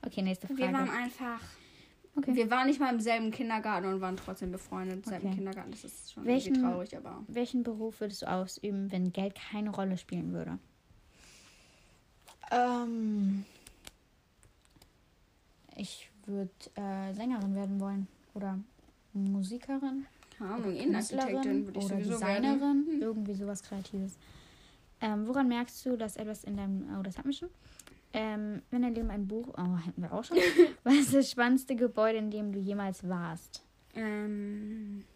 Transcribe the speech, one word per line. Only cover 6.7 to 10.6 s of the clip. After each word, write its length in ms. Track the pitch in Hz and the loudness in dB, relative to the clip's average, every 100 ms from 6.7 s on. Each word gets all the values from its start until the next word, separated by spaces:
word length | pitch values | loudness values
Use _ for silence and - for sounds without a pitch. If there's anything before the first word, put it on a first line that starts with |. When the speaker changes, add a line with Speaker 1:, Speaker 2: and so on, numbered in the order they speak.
Speaker 2:
traurig, 240 | 180 - - | 2 -4 -10
aber 260 | - - 214 | -12 -12 -8
Speaker 1:
welchen 340 | 220 240 254 | -4 -2 0
Beruf 380 | 240 220 220 220 | -2 -2 -4 -4
würdest 220 | 214 202 | -6 -4
du 40 | - | -2
ausüben, 600 | 185 185 - 208 196 196 | -2 -2 -6 -4 -2 -2
wenn 200 | 190 180 | 0 0
Geld 220 | 175 196 - | 0 -4 -4
keine 340 | - 208 214 | -8 -4 -4
Rolle 260 | 202 196 185 | -2 -2 -2
spielen 340 | - 180 165 | -4 -6 -4
würde? 260 | 170 165 - | -4 -6 -8